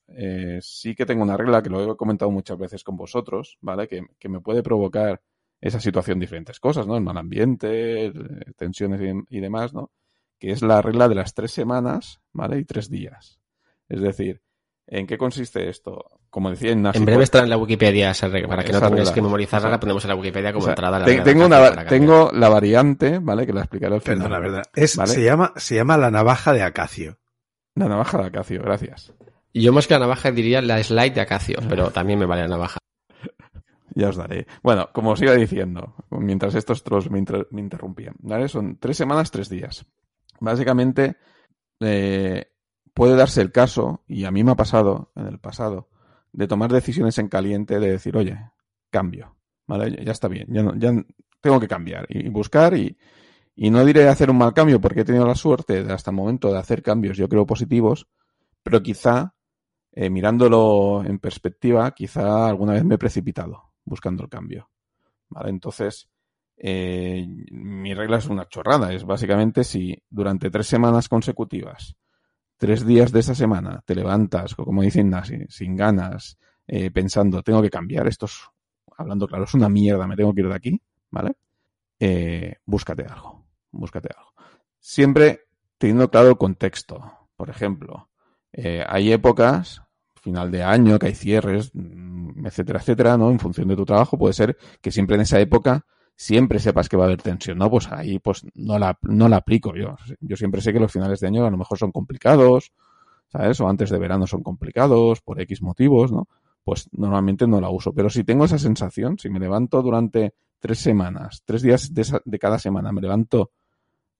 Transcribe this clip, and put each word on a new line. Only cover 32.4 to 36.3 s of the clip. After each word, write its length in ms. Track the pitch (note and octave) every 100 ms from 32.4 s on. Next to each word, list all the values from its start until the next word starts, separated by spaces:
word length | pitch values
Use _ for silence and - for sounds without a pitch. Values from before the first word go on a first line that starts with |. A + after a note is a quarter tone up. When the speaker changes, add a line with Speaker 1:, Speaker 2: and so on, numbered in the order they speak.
Speaker 2:
la 60 | E2+
navaja. 300 | E2+ F2 - - _ _ _ - - _ - - _ _
Speaker 1:
Ya 160 | - G2+
os 60 | F#2
daré. 320 | E2+ F2+ - -
Bueno, 260 | B2+ G2+ -
como 180 | - A2
os 100 | G#2+
iba 120 | C3+ B2
diciendo, 600 | A2 F#2+ F#2 F2 G2 - -
mientras 440 | - G2+